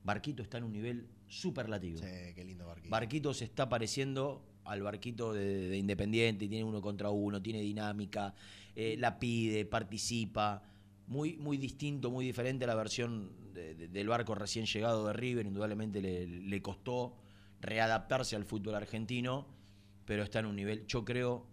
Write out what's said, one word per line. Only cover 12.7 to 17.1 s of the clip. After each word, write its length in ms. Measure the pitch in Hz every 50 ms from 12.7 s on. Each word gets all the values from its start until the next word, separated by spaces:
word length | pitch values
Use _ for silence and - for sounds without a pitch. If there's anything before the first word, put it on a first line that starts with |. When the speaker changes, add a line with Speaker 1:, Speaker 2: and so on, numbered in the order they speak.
| 113
Speaker 1:
versión 560 | 110 107 107 - - 120 117 117 110 101 92 - - - 101 98
de, 220 | 90 85 78 80
de, 120 | 80 82 85
del 200 | 90 98 101 107
Barco 280 | 117 120 120 98 110
recién 300 | 95 98 98 - 113 110
llegado 420 | 110 - 110 107 117 113 110 107 104
de 60 | 107
River. 320 | 107 120 127 123 120 107
Indudablemente 560 | 104 98 98 107 110 104 104 110 107 98 104
le, 260 | 95 95 92 90 87 87
le 340 | 87 87 95 98 101 98
costó 540 | 95 - 98 - - 127 123 123 123 123